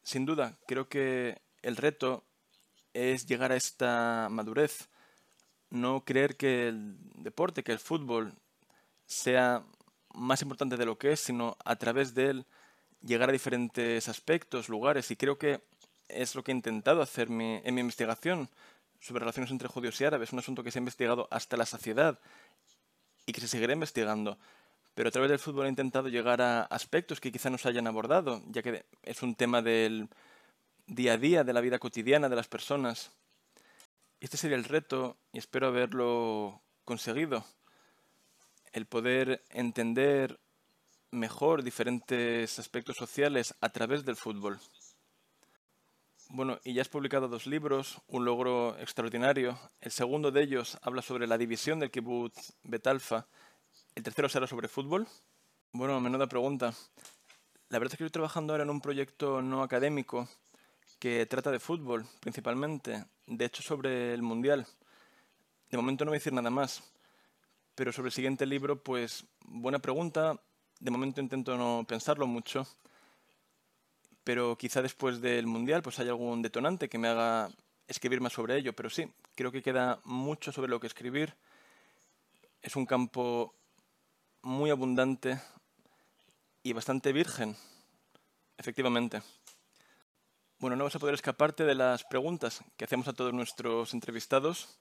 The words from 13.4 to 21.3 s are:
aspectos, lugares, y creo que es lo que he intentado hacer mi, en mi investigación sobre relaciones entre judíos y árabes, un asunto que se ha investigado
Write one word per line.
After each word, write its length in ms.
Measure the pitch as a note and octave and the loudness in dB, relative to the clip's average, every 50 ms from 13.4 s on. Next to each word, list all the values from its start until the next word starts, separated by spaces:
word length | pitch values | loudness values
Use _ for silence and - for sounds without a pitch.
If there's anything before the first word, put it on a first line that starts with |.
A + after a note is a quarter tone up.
| - C3+ B2 B2 B2 A#2 - B2 A#2+ A#2 A#2 A2+ - - | 2 0 0 0 0 -2 0 0 2 2 2 0 0 -4
aspectos, 600 | A2+ - _ - D#3+ E3+ - _ - B2 A2 - | -8 -8 _ 2 2 2 2 _ -6 -6 -4 -2
lugares, 420 | A2+ G#2 A#2 C#3 D3 C#3 A#2+ - | -4 2 2 2 2 2 0 -2
y 60 | A2+ | -2
creo 220 | - - C3+ C#3+ C3+ | 0 2 0 2 2
que 260 | D3+ D3 C#3 - _ _ _ _ - _ _ _ _ | 2 0 0 0 _ _ _ _ -20 _ _ _ _
es 300 | _ - - B2+ - - | _ -4 -4 -4 -2 -4
lo 80 | C3+ A#2 | -6 -4
que 80 | - | -2
he 20 | C3+ | -2
intentado 480 | B2+ A2 A#2 A2+ A2 G#2 C3 D3+ E3+ | 0 0 -2 -4 2 6 6 6 6
hacer 280 | D3 - - C3 A#2 A2+ | 4 0 0 -2 -2 0
mi, 300 | A#2 A2+ A2+ A2+ A2+ G2+ - | 0 -2 -2 -2 -4 -4 -2
en 100 | B2 B2+ | -2 0
mi 60 | B2+ | 0
investigación 680 | B2 A#2+ - - A#2+ A2 A2+ - - E3 F#3 E3+ C#3 - _ _ - - - _ _ _ _ _ | 0 -2 -2 -2 -2 -2 -2 -2 0 0 0 0 -2 -6 _ _ -20 -20 -20 _ _ _ _ _
sobre 200 | - - B2 A#2+ | -14 -6 -6 -4
relaciones 300 | A#2 A#2 A2+ C3+ B2+ A#2+ | -2 -2 -2 -4 -4 -4
entre 180 | C3 B2 A2+ A#2+ | -4 -6 -6 -6
judíos 320 | - B2+ A#2+ A#2+ - - | -8 -4 -6 -4 -2 2
y 40 | C3+ | 2
árabes, 280 | C#3+ D3+ C3+ - - | 2 2 2 -2 -4
un 60 | - B2+ | -6 -6
asunto 240 | A#2+ - C3 B2 | -6 -6 -8 -6
que 80 | A#2+ A#2+ | -6 -6
se 80 | - B2+ | -4 -4
ha 20 | |
investigado 460 | B2 B2 - - B2 A#2 A#2+ A#2+ - - | -4 -4 -2 0 2 2 2 2 0 -2